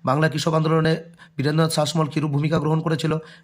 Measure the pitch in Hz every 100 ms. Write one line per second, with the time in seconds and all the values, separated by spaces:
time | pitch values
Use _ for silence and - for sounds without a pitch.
0 | 131 143 160 147 165 160 156 160 160 -
1 | - - - - 143 156 160 160 147 160
2 | 147 147 151 139 151 160 156 160 160 160
3 | 160 160 - -